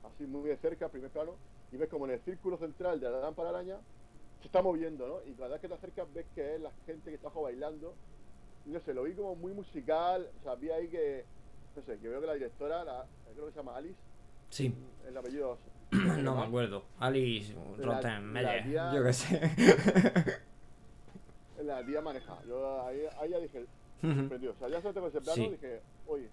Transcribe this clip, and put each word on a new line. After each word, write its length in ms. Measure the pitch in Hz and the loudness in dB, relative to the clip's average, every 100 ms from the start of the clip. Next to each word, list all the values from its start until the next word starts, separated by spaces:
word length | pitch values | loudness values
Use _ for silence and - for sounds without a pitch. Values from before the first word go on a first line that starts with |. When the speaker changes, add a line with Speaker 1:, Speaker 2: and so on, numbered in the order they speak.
Speaker 1:
así 200 | - - 143 | -14 -10 -6
muy 240 | 139 147 | -4 0
de 80 | 143 | 2
cerca, 300 | 160 165 160 | 2 0 -4
primer 220 | 135 131 | -6 -8
plano, 240 | 151 160 180 - - - | -4 -4 -6 -16 -18 -14
y 60 | 127 | -4
ves 120 | 151 | -2
como 160 | 156 135 | 0 -2
en 60 | |
el 80 | 123 | -2
círculo 360 | - 180 190 175 | -4 -4 -2 -2
central 420 | 160 143 180 170 | -4 -2 0 2
de 100 | 123 | 0
la 100 | 127 | 0
lámpara 300 | 143 - 170 | -2 -2 -4
araña 260 | 175 180 196 - - - - - - | -2 -4 -8 -12 -18 -18 -16 -16 -16
se 60 | - | 2
está 140 | 185 | 4
moviendo, 460 | 190 165 165 151 123 | 6 4 0 -2 -4
¿no? 100 | 175 131 | -6 -8
Y 40 | 123 | -8
cada 140 | 127 | -6
vez 120 | 151 | -6
que 60 | 185 | -6
te 60 | |
acercas 340 | 165 185 180 165 | -8 -10 -8 -6
ves 120 | 147 165 | -6 -8
que 220 | - 143 156 | -6 -4 -4
es 60 | |
la 100 | 151 - - | -6 -10 -10
gente 240 | 156 156 | -10 -8
que 60 | 151 | -8
está 120 | 147 | -8
abajo 160 | 156 | -4
bailando, 500 | 143 123 151 156 160 180 - - - - - - - | -2 -2 -4 -6 -10 -12 -16 -16 -16 -16 -16 -16 -8
y 40 | |
no 100 | 165 | -6
sé, 140 | 160 | -2
lo 100 | 131 | -2
vi 100 | 135 | 0
como 220 | 180 202 175 | -2 -4 -4
muy 180 | 175 | -6
musical, 760 | 202 190 156 135 156 175 185 180 - | -6 -8 -8 2 4 6 2 0 -8
o 40 | |
sea, 120 | 143 123 | -6 -4
vi 140 | 147 | 0
ahí 160 | 160 170 | -2 0
que, 380 | 170 147 135 123 - - - - - | 0 0 0 -8 -14 -14 -14 -14 -12
no 60 | |
sé, 140 | 139 107 | -8 -8
que 80 | 113 | -4
veo 140 | 131 | -4
que 60 | 160 | -2
la 60 | |
directora, 500 | 147 127 - 143 165 | -2 -2 -4 -2 -2
la, 220 | 165 127 127 - 117 | -2 -8 -10 -14 -16
creo 120 | 117 151 | -12 -12
que 40 | |
se 40 | 156 | -10
llama 160 | 135 123 | -10 -8
Alice, 180 | 156 190 - - - - - | -10 -12 -14 -16 -16 -16 -12
Speaker 2:
Sí. 240 | - 131 - - - 131 | -2 0 0 -8 -14 -10
Speaker 1:
el 100 | 127 | -8
apellido 400 | 123 139 135 120 - | -6 -2 -2 -4 -10
Speaker 2:
<clears throat> 180 | - - | -16 0
No 100 | 190 | 4
me 80 | 185 | 4
Speaker 1:
alemán. 340 | 156 135 127 113 | 4 4 2 2
Speaker 2:
acuerdo. 380 | 120 117 98 - - | 2 2 -2 -8 -2
Alice 540 | 127 135 127 113 104 104 - 101 | 2 4 4 2 -2 -8 -10 -4
Speaker 1:
La, 60 | 120 117 | 0 2
Speaker 2:
Rottenmeier, 640 | 127 107 104 120 120 - | 2 0 -2 0 2 2
Speaker 1:
la 60 | |
tía 280 | 117 151 - | 2 0 4
Speaker 2:
yo 100 | 143 | 6
qué 100 | 127 | 6
sé. 380 | 127 - 170 160 160 | 6 6 6 6 10
<laughs> 880 | 233 156 208 190 196 - 160 - - - - - - - - - - - - - | 12 12 10 8 8 8 4 0 -8 -18 -18 -16 -18 -18 -16 -16 -16 -18 -18 -6
Speaker 1:
La 200 | 147 135 123 | -4 -2 0
tía 160 | 151 | -2
maneja. 360 | 156 131 113 87 117 | 0 -4 -8 -12 -4
Yo 380 | 123 135 135 127 | -2 0 0 -2
ahí, 140 | 135 156 131 | -2 -4 -2
ahí 100 | 156 | 0
ya 80 | 175 | 0
dije, 260 | 160 135 120 - - - | -2 -6 -10 -14 -18 -2
Speaker 2:
Ujú. 100 | 160 143 | 2 4
Speaker 1:
sorprendido. 380 | 135 127 127 | 2 -2 -4
O 20 | 107 | -4
sea, 80 | 127 | -2
ya 120 | 165 | -2
solo 120 | 196 | -2
tengo 140 | 196 175 | -2 -2
ese 140 | 147 | -2
plano, 220 | 143 160 | 0 2
Speaker 2:
Sí. 60 | 110 | 2
Speaker 1:
dije, 300 | - - 113 - - - | -2 -6 -10 -12 -16 -4
"Oye". 220 | 147 113 | -4 -4